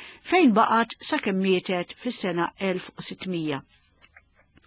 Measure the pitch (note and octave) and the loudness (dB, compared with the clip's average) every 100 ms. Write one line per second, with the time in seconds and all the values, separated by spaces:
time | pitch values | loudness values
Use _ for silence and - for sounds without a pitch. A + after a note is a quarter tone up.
0 | - - - F4+ C#4+ G#3 - A3 A3+ - | -20 -20 0 4 6 6 4 4 0 -4
1 | - D4+ G#3+ F#3+ F#3+ F3+ - F3+ F3 - | -4 -4 -2 0 2 0 0 -4 -6 -8
2 | B3 - F#3+ E3+ E3+ - G3 F3+ - - | -6 -4 -2 -2 -4 -4 -4 -4 -6 -12
3 | - - F#3 F3 D#3 C#3 - _ _ _ | -12 -10 -6 -4 -4 -6 -8 _ _ _
4 | _ - _ _ _ _ | _ -20 _ _ _ _